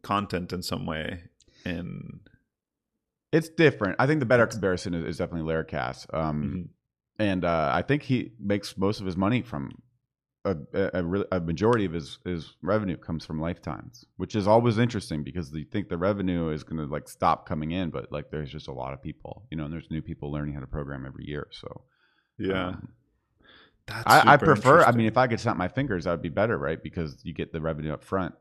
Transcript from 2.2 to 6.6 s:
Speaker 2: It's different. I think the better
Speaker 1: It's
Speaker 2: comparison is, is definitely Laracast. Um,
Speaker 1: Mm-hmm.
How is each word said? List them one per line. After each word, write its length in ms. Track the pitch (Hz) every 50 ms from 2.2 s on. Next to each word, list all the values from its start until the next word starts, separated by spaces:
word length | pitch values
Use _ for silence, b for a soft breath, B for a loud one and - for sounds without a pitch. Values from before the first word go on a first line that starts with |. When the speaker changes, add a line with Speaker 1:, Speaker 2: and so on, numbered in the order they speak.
| - - _ _ _ _ _ _ _ _ _ _ _ _ _ _ _ _ _ _ _ - -
Speaker 2:
It's 160 | 165 160 165
different. 480 | - - 165 143 - - 107 95 - -
I 80 | 123
think 140 | 135 160 156
the 60 | 131
better 180 | 107 127 120 113
Speaker 1:
It's 100 | - 110
Speaker 2:
comparison 400 | 110 90 95 92 87 - 98 87
is, 100 | 82 80
is 140 | - 85 -
definitely 340 | 90 82 82 82 78 80 80
Laracast. 600 | 80 78 - - 73 64 62 65 - - - -
Um, 280 | 76 80 78 78 76 73
Speaker 1:
Mm-hmm. 200 | 71 71 90